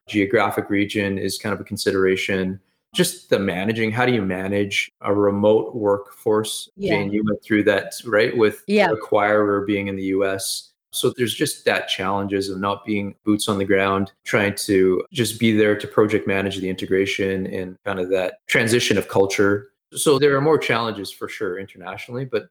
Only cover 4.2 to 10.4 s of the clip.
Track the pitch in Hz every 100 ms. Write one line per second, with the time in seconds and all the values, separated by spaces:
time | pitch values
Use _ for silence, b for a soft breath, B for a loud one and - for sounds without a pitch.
4.2 | 95 92 95 101 101 - - _ 101 101
5.2 | 101 101 107 110 110 123 104 101 - -
6.2 | 117 107 110 - - - 101 101 98 104
7.2 | 107 101 - 104 101 98 95 - 123 107
8.2 | 113 123 107 - - 208 185 113 - 107
9.2 | 104 107 104 101 101 101 98 98 95 95
10.2 | 98 98